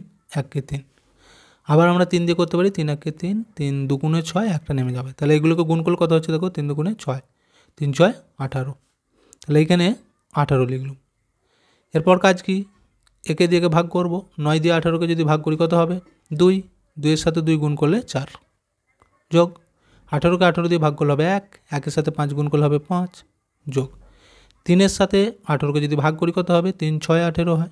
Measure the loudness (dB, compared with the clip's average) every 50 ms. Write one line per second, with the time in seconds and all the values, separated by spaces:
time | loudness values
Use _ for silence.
0 | -4 -8 _ _ _ _ -6 -6 -6 -6 -6 -8 -8 -6 -8 -10 -10 _ _ _
1 | _ _ _ _ _ _ _ _ _ _ _ _ _ 2 4 4 4 4 4 2
2 | 2 2 0 0 0 0 0 0 0 0 0 0 0 0 0 -2 -4 -4 -4 -6
3 | -6 -8 -10 -6 -6 -4 -4 -4 -6 -8 -8 -6 -4 -4 -4 -2 -2 -2 -2 -2
4 | 0 0 0 0 -2 -2 -2 -2 -2 -2 -2 -4 -4 -4 -4 -2 -2 -2 -4 -6
5 | -8 -10 -8 -2 0 2 2 4 4 2 2 2 0 0 0 0 0 0 0 0
6 | 2 2 2 0 0 0 -2 -2 -2 -4 -6 -6 -6 -6 -4 -4 -4 -4 -6 -6
7 | -6 -6 -6 -6 -8 _ _ _ _ _ _ _ _ _ _ -6 -4 -2 2 4
8 | 4 4 2 0 -12 _ _ -10 -10 -6 -6 -6 -6 -6 -10 _ _ _ _ _
9 | _ _ _ _ _ _ _ -12 -4 2 2 4 4 4 4 2 2 2 0 -2
10 | -6 _ _ _ _ _ -2 0 0 2 2 2 2 0 -2 -6 -8 -10 -12 -16
11 | _ _ _ _ _ _ _ _ _ _ _ _ _ _ _ _ _ _ -4 0
12 | 4 4 4 4 4 2 2 2 -2 -4 -4 -4 -4 -8 _ _ _ _ _ _
13 | _ _ _ _ -6 -4 0 0 2 2 2 2 2 2 2 2 0 0 -2 -2
14 | -2 -2 -4 -6 -8 -10 _ -4 -2 0 0 2 2 2 2 2 0 0 -2 0
15 | -2 -2 0 0 2 2 2 0 0 0 0 0 0 2 2 2 2 0 -2 -6
16 | -8 _ _ _ _ -6 0 2 4 4 4 2 -2 -8 _ _ _ _ -10 -4
17 | 0 0 0 2 0 0 0 0 0 0 0 0 0 -2 -2 0 0 2 0 0
18 | -2 -4 -6 -8 -8 -8 -14 -20 _ _ _ _ _ _ _ _ _ _ _ _
19 | _ _ _ _ _ 0 2 2 2 2 0 -10 _ _ _ _ _ _ _ _
20 | _ -6 -4 0 0 0 2 2 2 2 2 2 0 0 0 0 0 0 0 0
21 | 0 0 0 0 0 0 0 -2 -4 _ _ _ _ -8 -8 -8 -6 -4 -4 -4
22 | -2 -2 -2 -4 -4 -4 -2 -4 -2 0 0 2 2 2 2 0 -2 -2 -4 -4
23 | -4 -4 -8 -14 -20 _ _ _ _ _ _ _ -12 -8 -4 -4 -4 -4 -8 -18
24 | -20 -20 _ _ _ _ _ _ _ _ _ _ -2 2 2 4 4 2 2 0
25 | 0 2 2 2 0 0 -2 -6 -6 -4 -2 -2 0 0 -2 0 -2 -2 0 0
26 | 0 0 0 -2 -2 -2 -2 -2 -2 0 0 0 0 -2 -4 -4 -4 -4 -4 -4
27 | -2 0 0 0 0 0 -2 -2 -2 0 0 -2 -2 -4